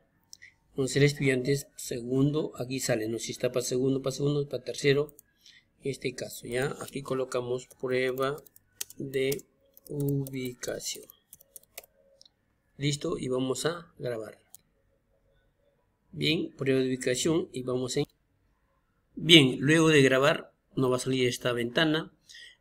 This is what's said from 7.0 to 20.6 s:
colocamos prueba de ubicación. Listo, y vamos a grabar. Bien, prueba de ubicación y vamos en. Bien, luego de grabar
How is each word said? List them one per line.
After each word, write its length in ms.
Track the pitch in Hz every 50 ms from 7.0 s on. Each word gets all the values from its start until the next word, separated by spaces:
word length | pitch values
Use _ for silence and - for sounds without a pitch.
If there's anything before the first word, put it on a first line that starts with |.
colocamos 680 | 139 - 135 131 127 127 - 127 123 120 123 127 123 - - -
prueba 600 | - 127 127 127 131 131 127 131 135 131 147 160 - - _ - _ _ _ - - - -
de 480 | - 139 135 135 135 131 135 139 135 - _ _ _ _ _ _ - - -
ubicación. 1160 | 151 147 143 139 143 139 135 135 135 131 127 127 123 - - 117 110 - - - - - - - - _ _ - - - - _ - - _ _ - - - - _ _ _ _ _ _ - _ _ _ _ _ _ _ _ _ _
Listo, 400 | - 139 147 143 143 - - - -
y 80 | -
vamos 380 | 127 127 127 131 131 127 - -
a 280 | 151 170 175 165 - _ -
grabar. 400 | 147 123 120 110 107 104 - - _ _ - - _ _ _ _ _ _ _ _ _ _ _ _ _ _ _ _ _ _ _ _ _ _ _ _ _ _ _ _ _ _ -
Bien, 400 | 156 147 147 156 190 - - -
prueba 220 | - 135 131 135 135
de 80 | 131
ubicación 600 | 131 131 127 - 131 123 - - 175 156 175 190 -
y 120 | - 131 123
vamos 340 | 131 127 127 127 123 -
en. 80 | 147 143 - _ _ _ _ _ _ _ _ _ _ _ _ _ _ _ _ _ _ _ _ -
Bien, 420 | - 156 156 170 160 139 127 120 120
luego 300 | 123 143 156 165 160 160
de 120 | 156 143
grabar 500 | 135 131 131 131 135 131 - - - - _ _